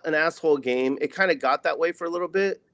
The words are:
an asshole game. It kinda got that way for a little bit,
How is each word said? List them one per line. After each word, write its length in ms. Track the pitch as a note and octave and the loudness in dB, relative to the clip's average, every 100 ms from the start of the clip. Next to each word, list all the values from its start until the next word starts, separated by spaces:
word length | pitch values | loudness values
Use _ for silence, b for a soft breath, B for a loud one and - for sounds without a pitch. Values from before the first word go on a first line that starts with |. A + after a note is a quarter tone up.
| E3 | -2
an 80 | |
asshole 440 | D#3 E3 - D#3+ C#3+ | 0 0 0 2 2
game. 400 | B2 B2+ C3 C#3 | 2 2 2 0
It 120 | D3 | -4
kinda 220 | - F#3+ C#3+ | 0 0 2
got 280 | C3 D3 | 0 0
that 140 | E3 C#3+ | 0 0
way 140 | E3+ | -2
for 140 | E3+ E3+ | -2 -6
a 40 | |
little 200 | F3 F3 | -4 -2
bit, 320 | F#3+ G3 - _ | -2 -2 -4 _